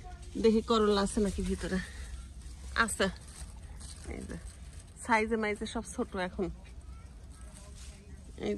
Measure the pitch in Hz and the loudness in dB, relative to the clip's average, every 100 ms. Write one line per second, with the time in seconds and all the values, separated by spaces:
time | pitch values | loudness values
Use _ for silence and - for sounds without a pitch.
0 | - - - - 226 220 214 226 208 202 | -12 -12 -8 6 8 8 6 6 8 6
1 | 196 233 202 196 185 190 202 185 - - | 4 4 2 2 0 0 0 0 -2 -6
2 | - - - - - - - - 226 - | -8 -8 -10 -12 -12 -12 -2 2 4 4
3 | 196 - - - - - - - - - | 2 2 -8 -12 -12 -12 -12 -10 -10 -10
4 | - - - - - - - - - - | -8 -6 -6 -8 -10 -12 -12 -12 -14 -6
5 | - 220 220 226 208 208 220 - - - | 4 6 6 2 2 0 -2 -4 -4 -4
6 | 226 190 180 - 175 - - - - - | -2 0 -2 0 -2 -2 -12 -14 -14 -14
7 | - - - - - - - - - - | -14 -14 -16 -14 -14 -14 -14 -14 -14 -14
8 | - - - - 214 | -14 -14 -14 -6 -2